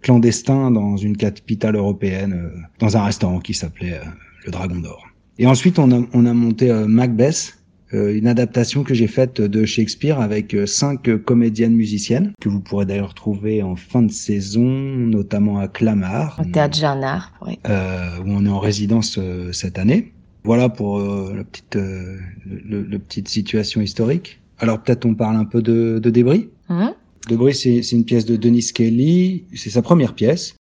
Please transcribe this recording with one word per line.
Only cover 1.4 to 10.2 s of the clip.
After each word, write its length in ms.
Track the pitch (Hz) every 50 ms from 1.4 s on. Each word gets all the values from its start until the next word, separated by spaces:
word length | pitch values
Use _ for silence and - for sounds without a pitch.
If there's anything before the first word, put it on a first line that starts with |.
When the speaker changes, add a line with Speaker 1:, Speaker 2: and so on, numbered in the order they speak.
| _ - 117 104 - 110 107
Speaker 1:
européenne, 580 | 104 98 101 98 92 - 98 92 95 98 98 95
euh, 260 | 87 85 82 80 87 82 - _ _
dans 180 | 117 110 101
un 60 | 110 101
restaurant 380 | 101 98 - - 95 90 90
qui 140 | 82 - 104
s'appelait, 400 | - - 82 - - 87 90 87
euh, 100 | 78 - 80 78 - - - _ _ -
Le 80 | - 90
Dragon 240 | 87 90 95 87
d'Or. 280 | 90 82 80 - - - - _ _ _ _ _ -
Et 80 | 117 123
ensuite, 320 | 135 127 - 185 180 -
on 100 | 151 131
a, 140 | 123 120 120 120 -
on 140 | 120 117
a 60 | 120 120
monté, 380 | 120 117 117 113 110 131 123
euh, 160 | 117 110 107
Macbeth, 720 | 107 110 113 123 127 117 110 123 143 165 - - - - _ _ _ _ _ _ _ -
euh, 240 | 104 104 104 104
une 120 | 107 104 120
adaptation 560 | 120 113 123 110 - 127 120 117 - 143 143
que 100 | - 135
j'ai 140 | 117 113 104
faite 320 | - - 131 127 127 -
de 240 | 107 101 98 110 110
Shakespeare 560 | 107 - - 110 107 - - - 143 156 139